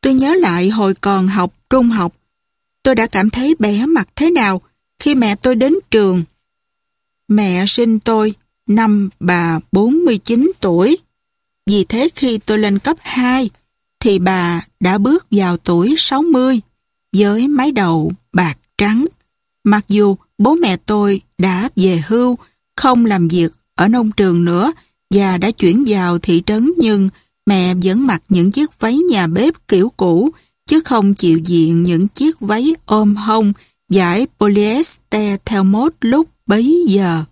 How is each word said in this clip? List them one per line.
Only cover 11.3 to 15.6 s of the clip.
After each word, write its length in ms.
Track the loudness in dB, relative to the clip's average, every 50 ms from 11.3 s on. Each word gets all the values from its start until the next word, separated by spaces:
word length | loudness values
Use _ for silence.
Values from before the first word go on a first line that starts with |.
| _ _ _ _ _ _ _
Vì 180 | -2 0 0 0
thế 240 | -2 -2 -2 -2 -2 -2
khi 240 | -2 -2 -2 -2 -4
tôi 200 | -4 -2 -2 0
lên 200 | 0 0 0 -2
cấp 180 | -2 -4 -4 -4
hai 500 | -6 -8 -4 -2 0 0 0 -2 -2 -4 _ _ _ _ _ _ _ _ _ _
thì 180 | 0 0 0 2
bà 480 | 0 0 0 0 -2 -2 -4 -4 -8 _ _ _
đã 180 | -2 -2 0 0
bước 280 | 2 2 0 0 0 _
vào 260 | -2 0 0 0 -2
tuổi 380 | -4